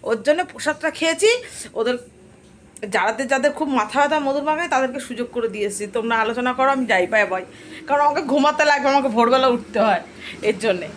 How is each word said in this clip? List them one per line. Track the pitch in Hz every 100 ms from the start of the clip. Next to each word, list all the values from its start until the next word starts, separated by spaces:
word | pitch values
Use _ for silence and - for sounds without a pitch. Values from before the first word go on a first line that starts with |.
| -
ওর | 226
জন্য | 240 320 359
প্রসাদটা | - 294 302 320 -
খেয়েছি, | 330 330 427 494 - - - -
ওদের | 226 247 - - - - - - - - 208
যাদের | 190 196 220 262
যাদের | 269 285 -
খুব | 302 254
মাথা | 214 269
ব্যথা | 285 311 277
মধুর | 277 285
মাকে, | 311 349
তাদেরকে | 262 262 262 -
সুযোগ | 233 240
করে | 247 226
দিয়ে | 208 208
এসেছি, | 196 208 226
তোমরা | 226 226
আলোচনা | 220 233 247 247
করো, | 262
আমি | 269 233
যাই | 190 180
পাই | 214 196
পাই, | 185 180 - - - -
কারণ | 285 294
আমাকে | 294 285
ঘুমাতে | 277 294 302 294
লাগবে, | 277 269
আমাকে | 277 262
ভোরবেলা | 220 233 262 262
উঠতে | 240 - 220
হয় | 220 175 - - - - 208
এর | 202
জন্যে। | 220 180 156